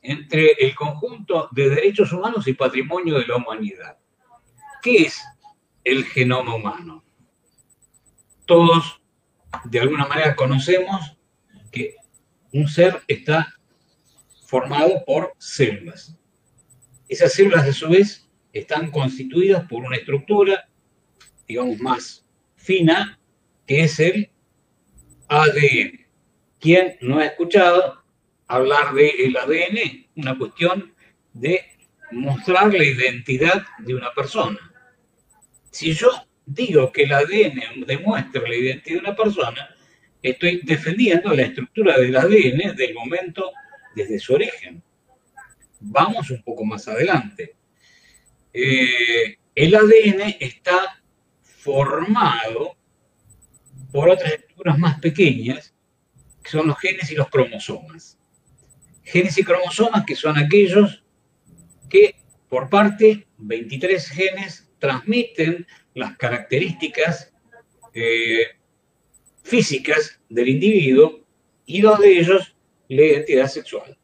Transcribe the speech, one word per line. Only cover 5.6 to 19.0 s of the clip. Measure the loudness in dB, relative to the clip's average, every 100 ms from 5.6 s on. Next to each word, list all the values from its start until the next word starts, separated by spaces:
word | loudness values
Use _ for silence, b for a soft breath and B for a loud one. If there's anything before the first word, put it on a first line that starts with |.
| _ _
el | -4 -2
genoma | -2 -2 0 0 -4 -6
humano? | -8 -10 -16 -20 _ _ _ _ _ _ _ _ _ _ _ _ _ _
Todos, | 2 4 6 2 0 -14 _ _ _ _ _ -16
de | -6 -2
alguna | -2 0 -2
manera, | 0 0 0
conocemos | 0 -2 0 0 0 -6 -10 _ _ _ _ _ -16
que | -12 -12 -12 _ _ _ _ _
un | -4 -4
ser | 2 2 2 -6
está | -6 -2 -2 -4 _ _ _ _ _ _ _ _ _
formado | _ -6 -4 0 0 0 -2
por | -4 -4 -12
células. | -18 -2 -2 -2 -14 -20 -20 -20 _ _ _ _ _ _ _ _ _
Esas | 0 2
células, | 4 4 6 2
a |
su | -2 4
vez, | 4 4 -2 _ _ _
están | -14 -6 -6 -4
constituidas | -4